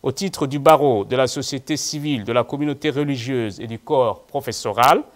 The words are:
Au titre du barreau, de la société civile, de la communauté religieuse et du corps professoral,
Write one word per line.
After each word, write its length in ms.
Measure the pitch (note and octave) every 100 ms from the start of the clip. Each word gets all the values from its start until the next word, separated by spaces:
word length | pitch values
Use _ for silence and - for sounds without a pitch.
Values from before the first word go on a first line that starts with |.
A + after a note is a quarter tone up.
Au 100 | C3+
titre 360 | B2+ G3 - C#3+
du 100 | C#3+
barreau, 480 | D3 D#3 D3 A2 G2
de 100 | B2
la 120 | C3
société 500 | - C3 C3+ - D3+
civile, 460 | - D3+ D3 C3+
de 80 | G#2
la 120 | A#2+
communauté 460 | A#2 C#3 D3+ C#3+ D#3
religieuse 680 | C3+ D3 C3+ A#2 C3 A2+ F#2
et 80 | A2+
du 100 | A2+
corps 440 | - C#3+ A#2+ G2
professoral, 840 | - C#3+ C3+ G#2+ A#2 G2+ B2+ F#3 -